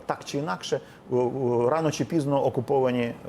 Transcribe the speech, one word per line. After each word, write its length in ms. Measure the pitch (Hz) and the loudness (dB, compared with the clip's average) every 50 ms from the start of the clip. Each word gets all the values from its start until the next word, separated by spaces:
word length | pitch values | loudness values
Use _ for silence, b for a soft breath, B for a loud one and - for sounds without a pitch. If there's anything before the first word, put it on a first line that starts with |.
| - | -4
так 180 | - 147 - - | -6 -6 -6 -6
чи 140 | - - 139 | -6 -6 -4
інакше, 420 | 143 170 185 165 - - 160 135 B B B B B B 127 | -4 -4 -6 -6 -4 -4 -4 -4 B B B B B B 0
е, 40 | |
е, 40 | 123 127 120 123 131 135 120 120 117 120 120 | 2 2 2 0 0 0 0 2 4 4 2
рано 200 | 147 160 165 151 | 2 2 2 0
чи 140 | 143 - 151 | 0 0 -2
пізно 400 | - 170 170 139 139 143 139 131 | 0 0 0 0 2 2 2 2
окуповані 680 | 135 - - 117 - 143 135 131 127 123 123 120 117 120 - - | 2 0 0 0 2 2 2 4 2 2 0 0 -2 -4 -6 -6